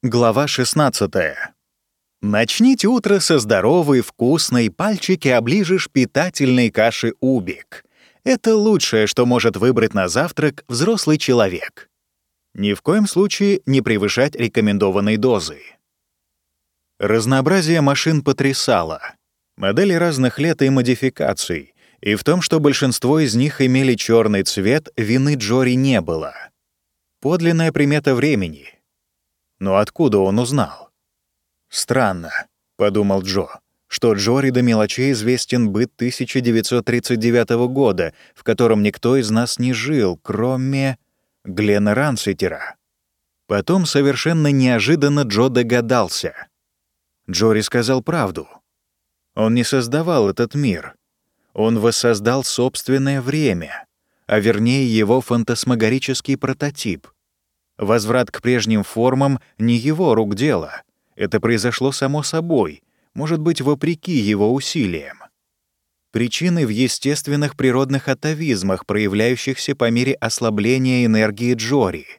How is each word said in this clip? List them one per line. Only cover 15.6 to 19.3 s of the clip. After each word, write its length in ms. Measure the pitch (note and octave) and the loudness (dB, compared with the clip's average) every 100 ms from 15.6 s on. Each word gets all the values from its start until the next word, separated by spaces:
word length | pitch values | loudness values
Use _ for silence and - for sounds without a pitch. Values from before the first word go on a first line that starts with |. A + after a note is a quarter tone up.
| - _ _ _ _ _ _ _ _ _ _ _ _ _ | -20 _ _ _ _ _ _ _ _ _ _ _ _ _
Разнообразие 840 | G2+ A2 A2 C3+ C3+ F#3+ D#3 E3 | 0 0 2 0 2 0 2 2
машин 420 | C#3 C#3+ - D#3 | 2 0 0 0
потрясало. 800 | C#3 C3+ C3+ C3+ - G#2+ E2 D#2 - - _ | 0 0 0 -2 0 0 0 -8 -12 -18 _